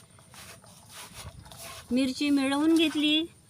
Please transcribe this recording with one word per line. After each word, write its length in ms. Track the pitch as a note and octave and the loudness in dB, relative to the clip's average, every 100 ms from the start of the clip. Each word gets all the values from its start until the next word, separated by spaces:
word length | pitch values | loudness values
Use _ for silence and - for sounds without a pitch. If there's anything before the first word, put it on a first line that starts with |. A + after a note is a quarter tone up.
| - - - - - - - - - - - - - - - - - - - | -14 -20 -20 -20 -20 -20 -20 -20 -20 -20 -18 -18 -18 -18 -20 -18 -18 -18 -2
मिरची 380 | B3 C4 C4 D4 | 0 0 0 2
मिळवून 460 | C#4+ C4+ C#4 D#4+ E4 | 2 2 2 4 4
घेतली. 480 | D#4+ D4+ D4+ D#4 E4+ - _ | 4 2 2 0 -2 -8 _